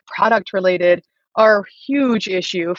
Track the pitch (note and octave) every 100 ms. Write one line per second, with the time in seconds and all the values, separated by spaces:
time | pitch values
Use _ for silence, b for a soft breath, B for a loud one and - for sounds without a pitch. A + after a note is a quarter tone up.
0 | - - A3 A3 - G3 F#3 F3+ F3 F3
1 | - _ _ - A3 G#3 G3 - - C#4+
2 | C4 A3+ G3+ F#3 F3 F#3 E3+